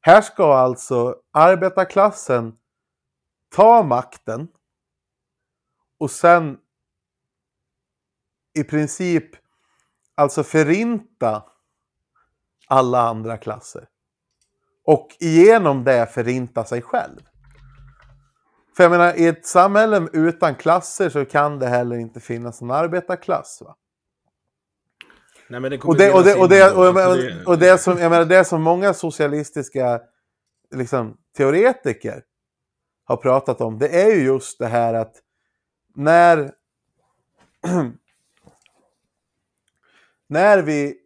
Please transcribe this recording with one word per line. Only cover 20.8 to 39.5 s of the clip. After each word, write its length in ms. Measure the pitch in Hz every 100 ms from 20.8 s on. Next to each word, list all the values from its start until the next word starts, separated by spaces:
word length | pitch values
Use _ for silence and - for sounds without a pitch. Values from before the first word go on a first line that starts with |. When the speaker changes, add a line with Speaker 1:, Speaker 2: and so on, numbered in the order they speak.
| - - 180
Speaker 1:
så 140 | 143
kan 340 | 135 147 147 143
det 80 | 127
heller 300 | 123 123 120
inte 240 | 113 117
finnas 420 | - 117 120 117
en 80 | 120
arbetarklass, 920 | 135 165 175 175 180 - 185 - -
va? 120 | - _ _ _ _ _ _ _ _ _ _ _ _ _ - _ _ _ _
Speaker 2:
Nej, 120 | 123
men 100 | 131
det 80 | 135
kommer 140 | -
Speaker 1:
Och 60 | 160
det, 140 | 196
och 360 | 190 180 190 185
det, 80 | 196
Speaker 2:
delas 160 | 190
Speaker 1:
och 100 | 190 180
Speaker 2:
in 60 |
Speaker 1:
det, 60 | 180
Speaker 2:
då, 0 |
Speaker 1:
och, 0 |
Speaker 2:
alltså 240 | 185 185 127
Speaker 1:
men, 120 | 165
Speaker 2:
det 60 |
Speaker 1:
och 140 | - 170
det 200 | 180 185
som, 200 | - 175
jag 120 | 170
menar, 140 | 170
det 200 | 165 185
som 180 | 180 170
många 320 | 160 175 196
socialistiska 1080 | 180 165 - 147 147 147 - 131 135 123 120 _ _ _ _ _ _ _
liksom, 420 | 135 123 135 110 - _ -
teoretiker 840 | 139 160 233 254 143 110 113 - _ _ _ _ _ _ _ _
har 120 | _ 123
pratat 440 | 135 131 135 127
om, 180 | 117 110
det 240 | 147 170
är 80 | 208
ju 80 | 208
just 340 | 131 131 131 -
det 80 | 117
här 280 | 120 117
att 200 | 113 113 _ _ _ _ _ _ _ _
när, 580 | - 143 170 175 170 139 _ _ _ _ _ _ _ _ _ _ _
<clears throat> 300 | 170 180 131 117 _ _ _ _ _ _ _ _ _ _ _ _ _ _ _